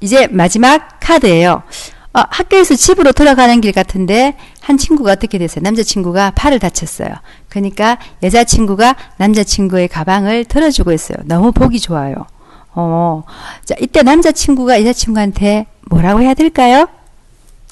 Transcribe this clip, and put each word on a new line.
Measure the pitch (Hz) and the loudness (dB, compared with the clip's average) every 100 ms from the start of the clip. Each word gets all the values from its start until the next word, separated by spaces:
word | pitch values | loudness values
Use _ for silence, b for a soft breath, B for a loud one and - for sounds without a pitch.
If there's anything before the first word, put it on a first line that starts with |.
이제 | 196 262 233 | 0 2 2
마지막 | 185 170 220 247 311 - - | 2 0 2 2 2 -2 -6
카드예요. | - 330 226 165 175 - - B B B B | 0 2 4 2 2 0 -6 B B B B
어, | 254 - | -2 -2
학교에서 | - 349 381 349 | -4 0 2 4
집으로 | 262 - 370 285 | 2 2 2 2
돌아가는 | - 294 262 240 240 | 4 4 4 4 4
길 | 214 | 2
같은데 | 226 - 190 185 220 277 285 b b | -2 -4 -4 -2 0 0 -4 b b
한 | - 277 | -2 0
친구가 | - 302 208 | 0 0 0
어떻게 | 196 226 185 | 0 -2 -6
됐어요? | 165 - | -6 -4
남자친구가 | 190 220 208 202 175 185 196 | -4 -2 -4 -4 -4 -2 -2
팔을 | - 294 247 | -2 0 0
다쳤어요. | 180 - 156 - - - b b - | -2 -6 -10 -10 -10 -12 b b -12
그러니까 | 202 196 202 220 240 B B | -8 -6 -2 -2 -2 B B
여자친구가 | 185 233 240 - 208 196 240 277 B - | 0 2 2 2 0 2 0 0 B -2
남자친구의 | 202 214 190 - 190 185 180 | 0 0 0 -2 -2 -2 -2
가방을 | 165 160 196 196 233 233 | -4 -2 -2 -2 -4 -2
털어주고 | 285 320 262 175 | 0 0 0 0
있어요. | 160 - - 147 | -2 -4 -12 -4
너무 | 170 233 | 0 0
보기 | 226 254 233 | 2 0 -2
좋아요. | 175 156 139 135 - b b b - | -4 -6 -6 -10 -14 b b b -12
어, | 170 170 165 170 160 - B B B | -6 -4 -2 -2 -4 -10 B B B
자, | - - | -10 -6
이때 | 247 311 | -2 2
남자친구가 | 262 311 330 - - 262 247 226 | 2 4 2 0 -2 -2 0 0
여자친구한테 | 226 247 - 214 202 - 202 214 214 _ - | 0 -2 -4 -2 -4 -2 -2 -2 -4 _ -4
뭐라고 | 165 175 208 | 0 2 2
해야 | 262 | 2
될까요? | 269 320 294 247 269 349 - - _ _ _ _ - - | 2 0 2 4 4 2 -4 -20 _ _ _ _ -20 -20